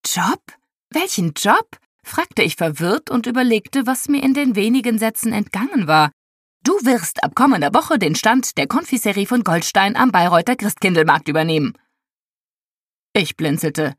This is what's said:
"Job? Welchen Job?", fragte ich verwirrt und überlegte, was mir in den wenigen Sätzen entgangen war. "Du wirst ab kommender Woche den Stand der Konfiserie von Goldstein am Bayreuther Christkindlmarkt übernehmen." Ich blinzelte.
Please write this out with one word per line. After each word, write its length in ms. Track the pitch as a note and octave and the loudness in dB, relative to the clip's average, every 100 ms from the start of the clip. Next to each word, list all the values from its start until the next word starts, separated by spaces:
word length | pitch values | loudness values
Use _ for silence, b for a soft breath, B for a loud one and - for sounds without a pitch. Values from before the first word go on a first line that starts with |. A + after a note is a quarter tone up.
"Job? 380 | - F3+ F3 F4+ - _ _ _ _ | -6 -4 -2 -4 -8 _ _ _ _
Welchen 420 | D#4 F#4+ - E3 | -6 -4 -2 -2
Job?", 440 | D3 G3+ G#4+ A4+ - _ _ | -2 2 2 0 -16 _ _
fragte 400 | - - F4 - | -8 -6 -4 -2
ich 140 | E3 - | -2 0
verwirrt 520 | E3 D3+ F3 B3 - | -4 -2 -2 -2 -2
und 160 | A#3+ | -4
überlegte, 640 | A#3 B3 B3 A3 - C#4 B3 | -2 0 2 0 -2 -4 -2
was 200 | C4 - | -4 -2
mir 140 | C#4+ | 0
in 140 | C#4 | 2
den 200 | C4+ C4+ | 0 0
wenigen 440 | G#3 G#3+ C4 A#3+ A3 | 0 2 0 0 0
Sätzen 340 | A3 A3 A3+ | -2 -2 -2
entgangen 540 | G#3+ G#3 F#3+ B3 E4 D#3 | -2 -4 -4 -2 -2 2
war. 240 | D#3 D3+ _ _ _ _ _ | 4 2 _ _ _ _ _
"Du 120 | B3 G4 | 0 2
wirst 400 | B3+ B3 D#3+ - | 2 0 -2 -4
ab 120 | D3 | -4
kommender 380 | - C#4 G#3 C#3+ | 2 2 2 2
Woche 240 | C#4+ - C#4+ | 0 0 0
den 180 | E3+ | 0
Stand 420 | D#3 G#3+ B3+ B3 - | 0 2 2 0 -4
der 100 | - | -2
Konfiserie 580 | C#4 F4+ B3+ G#3 G3 | -2 -2 -2 -2 -2
von 200 | G3 B3 | 0 0
Goldstein 500 | G3+ E3+ - G3 G3 | 0 -2 0 0 0
am 160 | - B3+ | 2 2
Bayreuther 460 | F#3 F3 E3+ - B3 | 4 4 2 2 -2
Christkindlmarkt 720 | G#3 - F#3+ E3+ D#3 D3+ - | -4 -2 2 4 4 2 2
übernehmen." 480 | D3+ D#3+ D#3 C#3 - _ _ _ _ _ _ _ _ _ _ _ _ _ | 0 2 0 -2 -6 _ _ _ _ _ _ _ _ _ _ _ _ _
Ich 240 | G#3 D#3+ - | -4 -4 -4
blinzelte. 580 | D#3+ C#3+ D#3+ D3 D3+ | -4 -2 -4 -2 -4